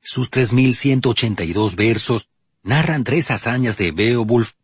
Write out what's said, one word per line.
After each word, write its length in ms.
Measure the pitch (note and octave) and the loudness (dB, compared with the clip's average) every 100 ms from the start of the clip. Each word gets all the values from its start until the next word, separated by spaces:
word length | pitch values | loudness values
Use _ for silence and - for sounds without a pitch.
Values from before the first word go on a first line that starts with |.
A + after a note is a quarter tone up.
Sus 280 | - - B2+ | -4 -4 -2
tres 240 | C3 A#2+ | 0 2
mil 200 | B2 C3 | 4 2
ciento 360 | B2 C#3 C3 B2+ | 2 2 2 2
ochenta 340 | A2+ A#2 G2+ | 0 -2 -2
y 100 | E2 | -4
dos 220 | F2+ G#2+ F#2 | 0 0 2
versos 540 | A2 A2 - A2+ - _ _ _ | 2 0 0 -2 -4 _ _ _
narran 400 | F#2+ C#3 D#3+ D3+ | -2 0 0 -2
tres 280 | B2 C#3+ D3+ | 0 -2 0
hazañas 460 | A2 - B2 B2 G#2+ | -2 -2 -2 -2 -2
de 140 | F#2 | -4
Beowulf 640 | D2+ A2 A#2+ A2 A#2+ A2+ _ | 0 0 2 2 2 0 _